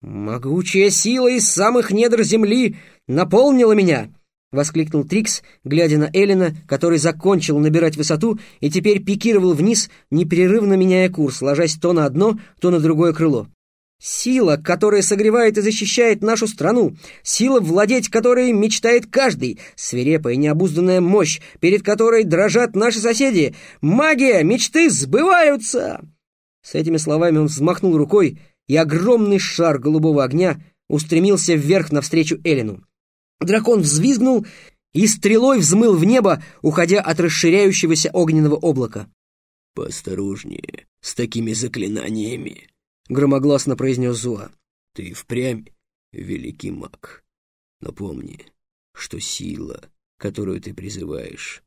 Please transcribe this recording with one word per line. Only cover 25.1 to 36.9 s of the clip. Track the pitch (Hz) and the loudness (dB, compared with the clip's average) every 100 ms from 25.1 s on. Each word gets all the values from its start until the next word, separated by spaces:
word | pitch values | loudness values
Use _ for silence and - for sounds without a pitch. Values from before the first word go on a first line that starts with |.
| 196 339 349 311 285 220 247 - - 156 _ _ _ _ _ | 0 4 4 4 2 -4 -6 -6 -8 -16 _ _ _ _ _
С | - 151 | -10 -6
этими | 160 160 | -2 -2
словами | 156 151 175 156 | 0 0 2 2
он | 151 | 0
взмахнул | 151 156 180 190 160 | 0 -2 0 0 2
рукой, | 147 208 165 - _ _ _ | 2 2 2 -2 _ _ _
и | 147 | 0
огромный | 160 156 196 240 208 196 | 0 0 2 2 2 0
шар | 190 - 170 143 | -2 -2 0 0
голубого | 131 156 156 147 | 0 0 2 2
огня | 131 147 185 147 - _ _ | 0 0 0 -2 -10 _ _
устремился | 151 156 165 190 196 - | -4 0 0 2 2 2
вверх | 165 143 190 156 | 0 2 0 0
навстречу | 147 139 165 156 165 | -4 -2 -2 -2 -2
Эллену. | 170 143 110 95 _ _ _ _ _ _ | 0 -2 -2 -10 _ _ _ _ _ _
Дракон | 170 214 220 226 | -2 0 2 2
взвизгнул | 156 147 214 262 254 247 - - - _ _ | 2 0 2 2 2 0 -2 -18 -20 _ _
и | 143 214 | 0 0
стрелой | - 202 220 254 262 | 0 2 2 4 2
взмыл | 156 185 233 180 | 2 4 4 4
в | |
небо, | 170 254 196 160 - - | 4 4 2 0 -6 -4
уходя | - 151 170 | -2 0 2